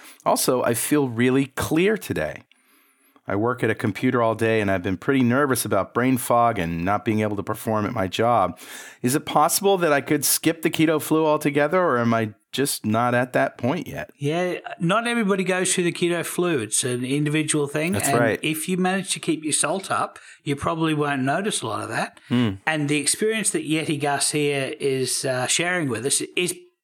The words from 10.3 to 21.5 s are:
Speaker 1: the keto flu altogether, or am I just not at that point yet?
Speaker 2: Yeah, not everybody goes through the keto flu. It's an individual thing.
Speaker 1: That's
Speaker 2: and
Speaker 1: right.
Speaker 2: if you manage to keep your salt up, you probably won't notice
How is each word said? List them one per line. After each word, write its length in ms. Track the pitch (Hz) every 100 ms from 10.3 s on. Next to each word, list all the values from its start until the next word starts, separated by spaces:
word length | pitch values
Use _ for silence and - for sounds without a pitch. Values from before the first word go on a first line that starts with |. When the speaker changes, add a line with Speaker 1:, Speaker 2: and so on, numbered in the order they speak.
| - 160 165
Speaker 1:
the 80 | 170
keto 300 | - 156 156
flu 240 | - 156 156
altogether, 540 | 151 151 143 147 185
or 180 | 175 120
am 140 | 117
I 220 | 113 110 - _
just 340 | - 143 -
not 300 | 107 110 123
at 180 | 120 127
that 220 | 135 135 -
point 300 | 120 165 -
yet? 240 | 147 151 -
Speaker 2:
Yeah, 360 | 143 165 180 160 - -
not 260 | 165 208 233
everybody 380 | 240 202 196
goes 280 | 185 185 185
through 120 | -
the 80 | 175
keto 320 | 165 175 170 -
flu. 320 | - 175 151
It's 240 | 107 -
an 220 | 131 123
individual 640 | 127 143 147 156 151 151 143
thing. 240 | 151 156
Speaker 1:
That's 160 | - -
Speaker 2:
and 100 | 117
Speaker 1:
right. 220 | 117 95
Speaker 2:
if 260 | 151 156 -
you 80 | 185
manage 360 | 185 190 -
to 80 | 156
keep 240 | - 156
your 80 | 156
salt 400 | 143 151 190 -
up, 260 | 107 - - - -
you 140 | 143 139
probably 380 | 170 165 160
won't 280 | 151 147 139
notice 400 | 131 160 202